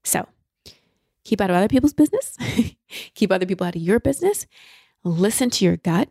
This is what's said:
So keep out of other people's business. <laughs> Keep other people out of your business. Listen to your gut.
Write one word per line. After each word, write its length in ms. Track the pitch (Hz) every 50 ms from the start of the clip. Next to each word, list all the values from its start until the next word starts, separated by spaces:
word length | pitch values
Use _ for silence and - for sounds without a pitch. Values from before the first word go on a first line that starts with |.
| _
So 240 | - - - - _ _ _ _ _ _ _ _ - - _ _ _ _ _ _ _ _ _ _
keep 160 | - 233 -
out 80 | 202 185
of 80 | 175
other 120 | 180 196 226
people's 260 | 269 254 262 294 -
business. 420 | - 302 302 392 508 - - - - 240 - - - 226 - -
<laughs> 380 | _ _ _ - - - - _
Keep 180 | - 220 196
other 120 | 190 185 185
people 220 | 180 190 175 180
out 100 | 175 170
of 60 | 170
your 180 | 165 175 208 233
business. 460 | _ 269 277 - 349 392 415 - - _ _ - - - - - _ _ _ _ _
Listen 460 | 180 165 165 185 214 226 - 262 247
to 140 | - - 196
your 120 | 175 175
gut. 320 | 165 - 185 165 180 269 -